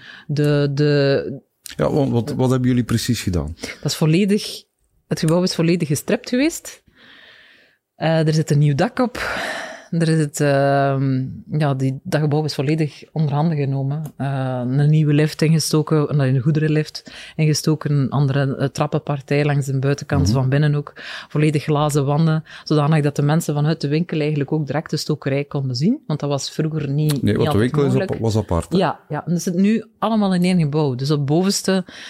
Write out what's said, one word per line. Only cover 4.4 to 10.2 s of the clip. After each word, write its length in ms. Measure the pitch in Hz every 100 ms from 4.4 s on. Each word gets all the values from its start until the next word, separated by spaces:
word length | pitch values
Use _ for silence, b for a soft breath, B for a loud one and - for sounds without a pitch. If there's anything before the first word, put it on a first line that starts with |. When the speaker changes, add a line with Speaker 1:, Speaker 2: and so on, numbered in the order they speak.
| - - - _ _ _ -
Speaker 1:
het 120 | 160
gebouw 240 | 156 170
is 120 | 180 -
volledig 320 | 165 175 147
gestript 420 | 147 - 220 -
geweest. 540 | 247 302 - - - _ B B B B B B B B B _ -
Eh, 320 | 156 160 156
er 60 |
zit 180 | 156 151
een 80 | 143
nieuw 160 | 147 139
dak 240 | 196 -
op. 180 | 247 - B B B B B B B
Er 180 | 165 160
is 100 |
het, 200 | 160